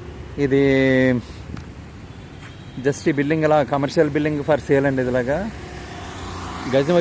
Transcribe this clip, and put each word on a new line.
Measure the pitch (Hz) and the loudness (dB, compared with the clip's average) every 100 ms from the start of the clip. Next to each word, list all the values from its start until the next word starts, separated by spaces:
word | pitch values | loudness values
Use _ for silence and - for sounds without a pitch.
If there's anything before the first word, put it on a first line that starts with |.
| - - - - 143 | -14 -14 -10 -2 2
ఇది | 139 139 135 135 131 131 123 - - - - - - - - - - - - - - - - 127 | 4 6 6 6 6 4 2 -2 -10 -12 -12 -14 -16 -16 -16 -16 -16 -18 -16 -18 -18 -16 -4 -2
just | 135 185 | 0 0
ఈ | 143 | 0
బిల్డింగ్ | 143 160 151 | 2 2 4
ఇలా | 151 135 | 4 2
కమర్షియల్ | 139 139 175 151 147 | 0 0 2 2 2
building | 151 151 143 | 0 0 2
for | 143 - | 0 2
sale | 139 139 | 2 4
అండి. | 131 123 | 2 0
ఇదిలాగా | 127 123 151 214 - - - - - - - - - - - - 127 | 0 0 -2 -4 -8 -12 -12 -12 -12 -12 -12 -10 -10 -10 -8 0 2
గజం | 143 175 | 4 4